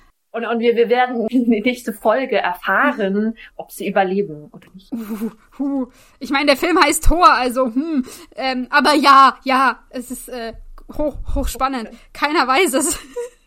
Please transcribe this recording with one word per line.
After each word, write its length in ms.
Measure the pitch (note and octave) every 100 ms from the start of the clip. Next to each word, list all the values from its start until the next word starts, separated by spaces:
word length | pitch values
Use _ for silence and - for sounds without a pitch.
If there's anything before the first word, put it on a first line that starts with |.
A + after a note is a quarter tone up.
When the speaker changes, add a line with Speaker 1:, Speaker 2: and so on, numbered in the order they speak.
| _ _ _
Speaker 1:
Und, 140 | A3+ A3
und 140 | A#3
wir, 160 | A#3 A3+
wir 140 | A#3
werden 360 | B3 B3 A#3+ A3
in 180 | B3+ A#3
die 120 | G#3+
nächste 320 | B3 A#3+ -
Folge 440 | A3 A3+ A#3+ B3+ G3+
erfahren, 960 | F3+ F3+ - G3 C#4 A3 G3 G3+ A3 A3+ -
Speaker 2:
<laughs> 100 | -
Speaker 1:
ob 160 | -
sie 160 | - -
überleben 600 | G3+ F#3 F#3+ D#3+ D3+ D3
oder 160 | - -
nicht. 180 | F#3+ -
Speaker 2:
Uh, 380 | A3+ G#3 G#3+ A3 - _ -
uh. 280 | C#4 C#4 B3 _ _ _
Ich 100 | A#3
meine, 180 | C#4 D4
der 100 | C4
Film 220 | F4+ F4
heißt 240 | D4 - -
Thor, 240 | D#4+ E4+
also, 340 | A#3+ B3+ A#3+ C4
hm. 400 | A#3+ E4 D4 B3+ - E4 -
Ähm, 320 | C4 B3+ B3
aber 240 | D4 C#4+
ja, 440 | D4 C#4 C#4 C4+ -
ja, 400 | C4 C4 C4 - _
es 220 | B3+ B3
ist, 180 | B3 -
äh, 240 | B3 A3+ A3+ - - - -
hoch, 200 | D4 - - C#4
hochspannend. 540 | B3+ A#3 C4+ C4 A3 A3+ -
Keiner 340 | - D4 D#4+ B3+
weiß 260 | C4+ F4+
es. 260 | C4+ D4+ -
<laughs> 60 | - A#4+ A#4+ _